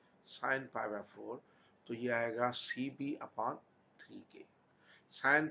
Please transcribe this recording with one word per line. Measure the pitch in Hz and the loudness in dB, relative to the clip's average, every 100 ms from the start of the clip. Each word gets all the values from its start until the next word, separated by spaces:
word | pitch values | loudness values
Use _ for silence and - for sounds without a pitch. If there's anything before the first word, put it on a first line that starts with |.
| _ _ - | _ _ -16
sine | - 127 135 131 | -6 0 0 -2
पाई | 117 113 | -4 -2
by | 104 | -4
फ़ोर, | 95 104 107 120 - - - _ - | -8 -12 -10 -10 -12 -20 -20 _ -10
तो | |
ये | 117 123 | -4 0
आएगा | 117 117 113 123 | 2 2 2 2
सीबी | 123 - - 135 131 139 - | 2 -2 -2 -4 -4 -6 -6
upon | - - 113 147 - _ _ - | -8 -4 -2 -2 -10 _ _ -20
थ्री | - 101 - | -18 -18 -16
के, | - - _ _ _ - - _ | -20 -20 _ _ _ -20 -20 _
sine | - 135 147 156 | 0 6 6 6